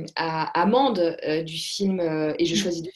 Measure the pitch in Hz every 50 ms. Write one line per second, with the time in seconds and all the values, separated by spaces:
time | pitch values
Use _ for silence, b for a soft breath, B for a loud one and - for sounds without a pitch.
0 | 165 - - - 165 165 160 160 156 - - 165 180 196 226 254 277 269 220 185
1 | 170 165 165 - - 147 156 160 165 160 160 165 - - - - 202 196 190 185
2 | 175 160 156 156 156 151 147 - - - - 208 202 185 170 165 165 254 -